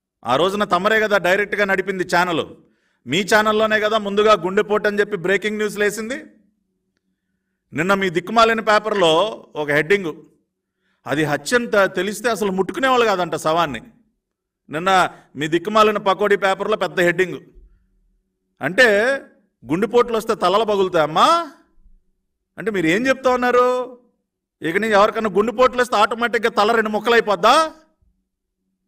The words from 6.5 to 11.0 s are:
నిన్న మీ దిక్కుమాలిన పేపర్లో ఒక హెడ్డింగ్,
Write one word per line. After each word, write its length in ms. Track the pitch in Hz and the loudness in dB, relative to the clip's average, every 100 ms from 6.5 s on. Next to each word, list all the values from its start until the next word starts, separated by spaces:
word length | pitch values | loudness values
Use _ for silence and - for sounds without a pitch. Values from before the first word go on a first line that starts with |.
| _ _ _ _ _ _ _ _ _ _ _ _ | _ _ _ _ _ _ _ _ _ _ _ _
నిన్న 220 | 131 180 | -6 -2
మీ 160 | 202 190 | 0 0
దిక్కుమాలిన 500 | 165 175 226 226 226 | -2 0 2 2 2
పేపర్లో 520 | 214 214 220 208 165 160 208 226 - 151 | 2 0 0 2 2 4 0 -4 -10 -6
ఒక 140 | 147 | -2
హెడ్డింగ్, 420 | 147 156 202 170 151 - _ _ _ _ _ _ _ | 0 2 0 -2 -10 -16 _ _ _ _ _ _ _